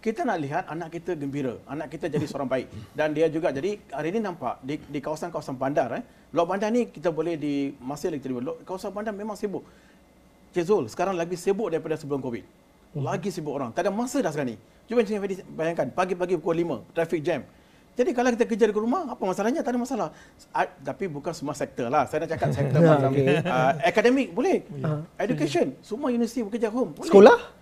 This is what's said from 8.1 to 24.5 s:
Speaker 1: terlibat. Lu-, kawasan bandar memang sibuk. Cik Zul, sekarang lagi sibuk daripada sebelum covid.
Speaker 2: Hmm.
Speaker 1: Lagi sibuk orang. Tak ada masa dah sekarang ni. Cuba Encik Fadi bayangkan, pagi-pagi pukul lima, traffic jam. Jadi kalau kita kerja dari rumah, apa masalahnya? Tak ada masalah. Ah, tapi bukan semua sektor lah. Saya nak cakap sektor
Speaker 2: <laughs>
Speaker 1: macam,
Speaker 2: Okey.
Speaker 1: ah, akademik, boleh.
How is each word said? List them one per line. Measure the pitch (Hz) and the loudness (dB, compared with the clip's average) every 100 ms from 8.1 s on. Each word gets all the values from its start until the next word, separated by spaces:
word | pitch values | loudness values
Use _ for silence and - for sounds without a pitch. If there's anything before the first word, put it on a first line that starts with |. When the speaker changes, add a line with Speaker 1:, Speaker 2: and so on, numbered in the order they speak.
| 151 | -6
Speaker 1:
terlibat. | 135 123 127 | -6 -6 -6
Lu-, | 165 | -8
kawasan | - 185 208 190 | -10 -8 -8 -8
bandar | 220 | -8
memang | 196 220 202 | -8 -8 -6
sibuk. | 208 180 - - - - _ _ - _ - | -6 -6 -12 -20 -20 -20 _ _ -20 _ -8
Cik | - 170 | -4 2
Zul, | 208 120 | 2 2
sekarang | - 180 | -2 -2
lagi | 185 170 175 | 0 -4 -4
sibuk | 190 196 214 | 0 0 0
daripada | 160 160 156 | -2 -2 -6
sebelum | 147 139 | -4 -4
covid. | 131 117 - _ _ _ _ 151 | -4 -8 -10 _ _ _ _ -6
Speaker 2:
Hmm. | 139 | -2
Speaker 1:
Lagi | 185 196 | -2 -4
sibuk | 180 151 | -6 -6
orang. | 139 127 117 | -4 -4 0
Tak | 180 | 0
ada | |
masa | 196 247 285 | 0 -2 0
dah | 190 | -2
sekarang | 147 135 107 | -2 -4 -6
ni. | - - _ | -14 -20 _
Cuba | 233 | 0
Encik | 208 214 | 2 0
Fadi | 196 185 - | -4 -6 -10
bayangkan, | 147 160 170 139 | -6 -4 -2 -4
pagi-pagi | 117 185 185 180 180 | 0 -2 0 -2 -2
pukul | 160 165 | 0 0
lima, | 170 123 - - | 0 -4 -6 -4
traffic | 160 175 | -2 -2
jam. | 147 156 104 - - - - | -2 -2 -4 -20 -20 -20 -20
Jadi | - 254 247 | -2 0 2
kalau | 247 | 2
kita | 226 233 | 2 0
kerja | 220 220 | 4 2
dari | |
rumah, | 208 220 311 | 2 0 -2
apa | 320 - | -2 -4
masalahnya? | 208 185 208 311 | -4 0 0 0
Tak | 247 247 | -2 -2
ada | |
masalah. | 240 247 165 - - - - | -2 -4 -4 -6 -20 -20 -8
Ah, | 151 | -2
tapi | 185 - 139 135 196 | -2 -2 -10 -6 -6
bukan | 143 139 165 | -6 -8 -6
semua | 139 | -6
sektor | 139 139 - 117 | -4 -6 -4 0
lah. | 147 131 | 2 2
Saya | 156 | -2
nak | 160 | -4
cakap | 160 - 135 | -2 -2 0
sektor | 143 135 | 2 6
Speaker 2:
<laughs> | 165 | 6
Speaker 1:
macam, | 151 135 | 6 4
Speaker 2:
Okey. | 135 135 147 | 2 4 2
Speaker 1:
ah, | - 127 127 143 | 2 2 2 2
akademik, | 165 175 214 269 226 | 2 4 4 4 0
boleh. | 170 320 | -2 0